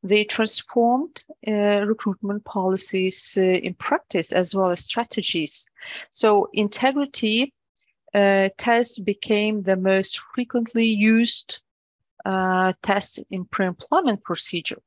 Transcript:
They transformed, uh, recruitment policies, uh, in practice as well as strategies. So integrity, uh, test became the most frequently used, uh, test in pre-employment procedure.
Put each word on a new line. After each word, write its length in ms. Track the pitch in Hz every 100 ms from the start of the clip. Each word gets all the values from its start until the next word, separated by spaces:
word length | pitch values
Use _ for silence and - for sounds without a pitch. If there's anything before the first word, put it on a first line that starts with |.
They 220 | 190 208
transformed, 1000 | 208 - 220 - - - 233 254 339 - - 302 -
uh, 360 | 208 208 208
recruitment 600 | 208 220 - 190 202 208
policies, 920 | - 202 185 190 - 190 185 180 - -
uh, 40 |
in 340 | 185 185 -
practice 580 | 185 - 311 _ 190 160
as 220 | - 175
well 160 | 196 185
as 140 | 175
strategies. 800 | - - 233 - 190 170 151 - - _ - - -
So 360 | - 226 208 -
integrity, 1000 | - 208 - 262 277 277 - 220 220 277 _ _ _ _ _ _
uh, 360 | 202 202 196 190 -
test 480 | - 233 240 -
became 580 | 190 202 - 214 214 214
the 140 | 190 190
most 440 | 185 190 185 - -
frequently 540 | - 247 247 226 233 226
used, 720 | 220 214 226 233 - - - _ _ _ _ _ _
uh, 480 | 196 190 185 185 185 185
test 380 | - 196 - - -
in 160 | 190 180
pre-employment 760 | - 190 175 - 311 330 208
procedure. 580 | - 170 - 175 - -